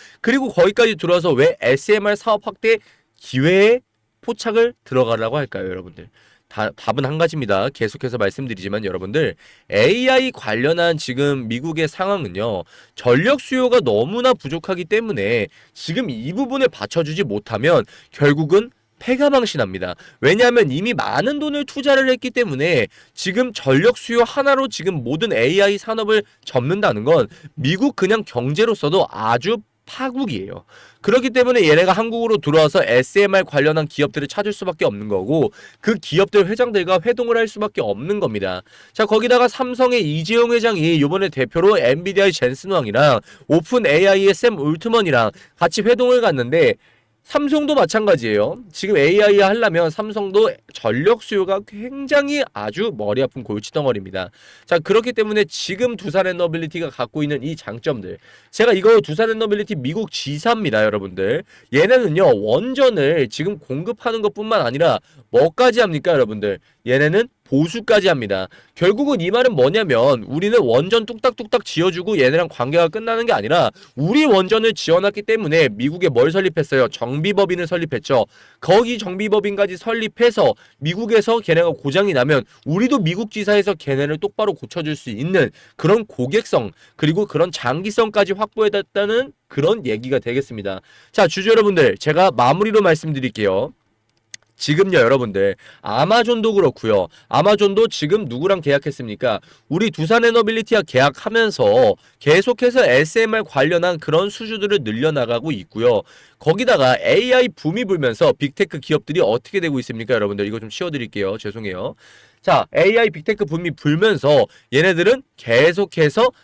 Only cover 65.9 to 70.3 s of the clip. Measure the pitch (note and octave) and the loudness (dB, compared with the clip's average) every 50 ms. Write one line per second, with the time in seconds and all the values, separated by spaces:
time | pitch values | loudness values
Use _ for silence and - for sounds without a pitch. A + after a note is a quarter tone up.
65.9 | D#3+ D3 - F3 E3 C#3+ B2 G#2 G#2+ G#2+ G2+ G#2 G2 E2+ - _ _ _ _ A#2 | 0 -2 0 2 2 2 2 0 0 -4 -2 -4 -4 -4 -8 _ _ _ _ 0
66.9 | B2 C3+ D3 D3+ E3 G3+ A#3 A#3+ _ _ _ _ - C3+ D#3 E3+ D#3+ A#3 A3 - | 2 2 2 2 2 0 0 -2 _ _ _ _ 0 0 0 0 -2 -8 -2 2
67.9 | A3 G#3 F#3 F#3+ E3 C3+ A2+ G2+ G2 F#2+ F#2+ F#2 - - _ _ _ - E3+ - | 2 4 4 2 0 0 0 -4 -4 -4 -4 -8 -12 -20 _ _ _ 0 2 2
68.9 | A3 A3 C#4+ C#4 C#4+ G3+ E3 F3 G3 A#3 B3+ B3+ A3 C#3+ B2 C#3 F3 A3 A3 E3+ | 2 2 0 0 0 0 0 0 2 2 2 2 4 4 2 4 4 0 0 2
69.9 | B2+ A2+ A#2 C#3 C#3+ A#2+ G#2 F2+ | 2 2 4 4 2 0 -2 -6